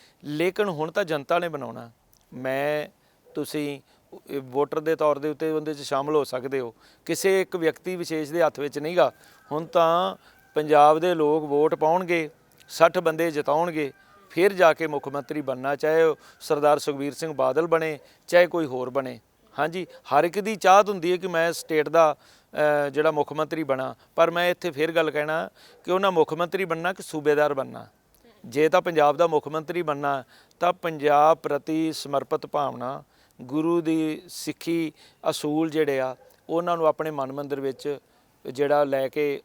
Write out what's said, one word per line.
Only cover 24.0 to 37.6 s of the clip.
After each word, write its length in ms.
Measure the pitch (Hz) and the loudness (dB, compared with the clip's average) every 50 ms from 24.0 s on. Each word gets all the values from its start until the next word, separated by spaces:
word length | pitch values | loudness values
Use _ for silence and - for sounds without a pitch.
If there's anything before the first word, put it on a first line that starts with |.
| _ _ _ | _ _ _
ਪਰ 140 | - 165 165 | 2 2 2
ਮੈਂ 200 | 165 175 175 175 | 2 2 0 0
ਇੱਥੇ 200 | 175 - - 175 | 0 -2 -4 -6
ਫਿਰ 220 | 147 131 151 160 170 | -4 -2 -4 0 0
ਗੱਲ 180 | 170 160 156 | 0 0 0
ਕਹਿਣਾ 400 | 139 151 147 151 156 160 180 190 - _ - - - _ _ | 0 -2 -2 -2 -4 -4 -6 -8 -12 _ -20 -20 -20 _ _
ਕਿ 80 | - 180 | -2 -2
ਉਹਨਾਂ 200 | 185 196 196 185 | 0 0 2 2
ਮੁੱਖ 220 | 165 156 - 160 | 2 2 2 0
ਮੰਤਰੀ 300 | 156 175 170 151 190 196 | -2 -4 -4 -2 -4 -4
ਬਣਨਾ 280 | 170 165 160 165 175 190 | -4 -4 -4 -4 -6 -6
ਕਿ 100 | - 151 | -8 -10
ਸੂਬੇਦਾਰ 520 | - - 156 147 147 147 147 151 147 147 | -10 -10 -2 0 2 2 2 2 0 0
ਬਣਨਾ। 320 | 139 127 127 123 117 117 - _ _ _ _ _ _ _ _ _ _ - | -4 -6 -8 -10 -16 -18 -18 _ _ _ _ _ _ _ _ _ _ -18
ਜੇ 220 | 120 113 135 151 160 | -6 0 2 2 4
ਤਾਂ 140 | 160 185 175 | 4 2 2
ਪੰਜਾਬ 340 | 180 170 156 147 147 147 | 2 2 4 4 4 4
ਦਾ 100 | 143 170 | 4 2
ਮੁੱਖ 220 | 170 156 151 - 147 | 2 2 0 -2 -2
ਮੰਤਰੀ 340 | 151 160 156 143 175 175 175 | -6 -8 -6 -6 -6 -4 -4
ਬਣਨਾ, 420 | 151 147 143 147 143 139 135 120 - - - _ _ _ _ | -4 -4 -4 -2 -4 -4 -4 -6 -10 -18 -20 _ _ _ _
ਤਾਂ 120 | - 175 180 | 0 0 0
ਪੰਜਾਬ 680 | 180 - 175 160 151 139 147 147 147 147 156 165 151 | -2 -4 -6 -6 -2 2 4 6 6 6 6 4 4
ਪ੍ਰਤੀ 540 | - 151 147 143 - - 160 160 160 160 151 | 0 -4 -6 -4 -4 -4 -4 -4 -4 -4 -6
ਸਮਰਪਿਤ 540 | - - 139 143 139 131 - 156 151 - | -8 -8 -4 -4 -4 -2 -2 -4 -6 -6
ਭਾਵਨਾ, 560 | 143 - 151 143 131 123 123 120 123 135 147 147 _ _ _ _ _ _ - 127 | -6 -4 -4 -4 -4 -6 -8 -10 -10 -10 -12 -14 _ _ _ _ _ _ -20 -14
ਗੁਰੂ 380 | 127 131 156 156 165 170 170 | -6 -4 -2 0 0 0 0
ਦੀ 420 | 165 160 160 160 160 156 156 151 - - | 0 0 -2 0 -2 -2 -4 -8 -12 -16
ਸਿੱਖੀ 640 | - - - 151 147 - - 165 170 170 165 151 - _ - - _ _ - - | -16 -10 -10 -10 -10 -8 -6 -4 -4 -4 -4 -6 -8 _ -20 -20 _ _ -4 -4
ਅਸੂਲ 400 | 151 - - 151 147 156 165 160 | -4 -2 -4 -4 -2 -2 -2 -2
ਜਿਹੜੇ 300 | 143 156 156 143 139 135 | 0 0 0 0 0 -2
ਆ, 160 | 131 131 131 - - _ _ _ _ - | -2 -4 -6 -10 -16 _ _ _ _ -4
ਉਹਨਾਂ 280 | 160 165 170 175 175 | -4 -2 0 -2 -2
ਨੂੰ 100 | 165 165 | 2 2
ਆਪਣੇ 240 | 156 143 - 160 156 | 2 2 0 -4 -6
ਮਨ 220 | 156 143 135 131 139 | -4 -6 -6 -6 -6
ਮੰਦਿਰ 280 | 143 143 143 143 139 | -8 -8 -6 -6 -6